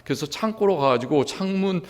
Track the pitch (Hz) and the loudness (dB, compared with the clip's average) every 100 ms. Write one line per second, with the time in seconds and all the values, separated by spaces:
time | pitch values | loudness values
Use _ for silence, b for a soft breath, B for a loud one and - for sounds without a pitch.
0 | - 131 143 - 220 214 202 175 139 123 | -6 -4 -4 -4 -4 0 0 2 4 2
1 | 123 147 127 - 190 196 196 185 - | 2 0 0 -2 -4 0 0 -2 -4